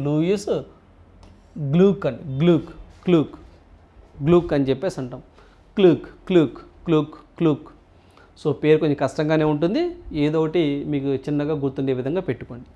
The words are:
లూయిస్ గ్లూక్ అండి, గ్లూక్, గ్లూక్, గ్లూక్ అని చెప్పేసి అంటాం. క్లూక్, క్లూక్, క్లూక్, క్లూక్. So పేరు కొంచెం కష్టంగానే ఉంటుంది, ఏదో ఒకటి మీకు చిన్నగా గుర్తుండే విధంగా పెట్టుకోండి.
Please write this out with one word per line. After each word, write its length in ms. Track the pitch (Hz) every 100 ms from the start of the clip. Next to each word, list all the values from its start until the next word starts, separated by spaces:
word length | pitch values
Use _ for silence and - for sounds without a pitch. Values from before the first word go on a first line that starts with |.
| 143
లూయిస్ 420 | 151 170 202 269 170 - - _ - - - - - - - 139
గ్లూక్ 320 | 165 196 196 147
అండి, 120 | 117 - 131
గ్లూక్, 300 | 170 156 - - - - -
గ్లూక్, 280 | 165 120 - - - - - - - - - 143
గ్లూక్ 240 | 175 160 147
అని 80 | 135
చెప్పేసి 260 | 135 185 151
అంటాం. 180 | 123 127 - - - _ _ -
క్లూక్, 320 | 180 135 - - -
క్లూక్, 280 | 175 139 - - - -
క్లూక్, 280 | 156 147 - - -
క్లూక్. 280 | 160 139 - - _ - _ - - -
So 100 | 156 -
పేరు 180 | 151 156
కొంచెం 160 | 156 143
కష్టంగానే 440 | 135 - 151 156 151
ఉంటుంది, 280 | 147 170 269 349 - - 156
ఏదో 140 | 147 160
ఒకటి 200 | 160 175 147 143 151
మీకు 160 | 143 139 135
చిన్నగా 300 | 151 147 147 156
గుర్తుండే 280 | 139 135 135 127
విధంగా 240 | 135 180 175
పెట్టుకోండి. 400 | 117 131 120 -